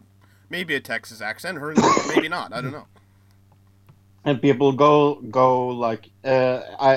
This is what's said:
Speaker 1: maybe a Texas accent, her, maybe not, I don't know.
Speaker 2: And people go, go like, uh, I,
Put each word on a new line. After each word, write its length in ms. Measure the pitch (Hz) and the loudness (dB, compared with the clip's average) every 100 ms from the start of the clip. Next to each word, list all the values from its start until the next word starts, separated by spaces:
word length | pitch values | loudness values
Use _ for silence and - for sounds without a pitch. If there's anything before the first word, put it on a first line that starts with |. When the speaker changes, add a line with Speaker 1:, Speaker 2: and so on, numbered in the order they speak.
| _ _ _ _ _ | _ _ _ _ _
Speaker 1:
maybe 260 | 175 170 | -10 -4
a 60 | 135 | -6
Texas 400 | - 113 - 110 | -4 -8 -10 -12
accent, 380 | 104 - - 160 | -10 -8 -10 -10
her, 160 | 147 156 - - - | -2 2 2 2 0
maybe 200 | 160 160 | -2 -2
not, 240 | 175 104 | -6 -6
I 60 | 117 | -8
don't 100 | 127 | -8
know. 140 | 143 - _ _ _ _ _ _ _ _ _ _ _ _ _ | -12 -18 _ _ _ _ _ _ _ _ _ _ _ _ _
Speaker 2:
And 160 | 147 123 | -4 0
people 320 | 143 127 139 | 2 2 2
go, 440 | 131 147 147 147 143 113 | 4 4 6 2 -2 -4
go 380 | 127 127 127 123 | 2 2 2 -2
like, 400 | 123 117 113 - _ | -4 -4 -6 -12 _
uh, 360 | 135 131 127 127 - - | 0 2 2 -2 -8 0
I, 160 | 135 | 2